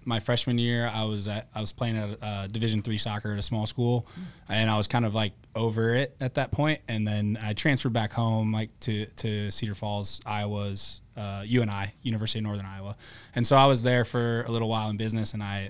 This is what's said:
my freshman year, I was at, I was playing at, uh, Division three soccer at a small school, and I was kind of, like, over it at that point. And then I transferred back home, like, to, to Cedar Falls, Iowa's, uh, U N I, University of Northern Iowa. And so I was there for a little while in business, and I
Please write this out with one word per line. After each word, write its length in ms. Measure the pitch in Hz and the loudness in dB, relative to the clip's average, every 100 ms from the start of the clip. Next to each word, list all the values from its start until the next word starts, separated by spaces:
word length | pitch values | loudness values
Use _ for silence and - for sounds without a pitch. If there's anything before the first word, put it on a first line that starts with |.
| - | -4
my 140 | 113 | -2
freshman 380 | - 120 127 120 | 0 0 2 2
year, 320 | 120 120 120 | 2 2 0
I 120 | 110 | -2
was 240 | 110 104 101 | -2 -2 -4
at, 220 | 101 - | -6 -6
I 80 | 110 | -6
was 100 | 104 | -6
playing 260 | - 120 113 | -2 -2 -2
at, 200 | 104 107 | -4 -6
uh, 240 | 107 101 95 | -6 -6 -4
Division 340 | 113 113 107 | -2 0 0
three 160 | 107 107 | 0 -2
soccer 340 | 110 104 107 | -2 -2 -2
at 60 | 104 | -2
a 60 | |
small 240 | 98 113 110 | -2 -2 -2
school, 400 | - 120 120 - - 180 - - | 0 2 2 -2 -12 -14 -14 -2
and 200 | 107 110 | 2 4
I 60 | 107 | 4
was 100 | 104 | 2
kind 180 | 123 113 | 2 2
of, 80 | |
like, 200 | 107 104 - - 113 | 0 -2 -4 -10 -2
over 380 | 117 107 113 | -2 2 2
it 220 | 120 139 - | 2 0 -4
at 120 | 127 143 | -4 -2
that 160 | 131 | -2
point. 280 | - 151 151 - | 0 2 0 -2
And 180 | 110 107 | -2 0
then 300 | 104 104 107 | 2 2 0
I 120 | 107 | -2
transferred 400 | 107 156 135 131 | 0 2 2 2
back 200 | 113 107 | 0 0
home, 380 | - 113 110 110 | 0 2 2 2
like, 260 | 110 110 - | 0 -2 -6
to, 240 | - 104 107 - | -4 -2 -4 -4
to 340 | 113 104 104 | -2 -2 -2
Cedar 240 | - 107 98 | -2 -4 -4
Falls, 440 | 107 104 101 - - | -4 -2 -2 -4 -4
Iowa's, 760 | 107 104 104 101 95 - - - - | -2 -2 -2 -4 -4 -6 -10 -14 -10
uh, 260 | 104 98 104 | -8 -8 0
U 160 | 123 | 2
N 80 | 110 | 2
I, 220 | 101 98 - | -2 -6 -6
University 360 | 123 110 107 110 | -4 -2 -2 -2
of 40 | |
Northern 220 | 107 104 98 | -2 -4 -8
Iowa. 300 | 98 98 - - - - - | -10 -12 -14 -16 -20 -8 -2
And 100 | 120 | 6
so 120 | 139 | 8
I 80 | 139 | 8
was 160 | 127 | 6
there 240 | 123 123 120 | 4 4 2
for 380 | 123 117 117 | 0 0 0
a 80 | 120 | -2
little 180 | 117 113 | -2 0
while 200 | 113 107 | 0 -2
in 60 | 104 | -2
business, 360 | 110 110 104 | -2 0 -2
and 80 | 107 | -4
I 260 | 101 101 98 | -4 -6 -6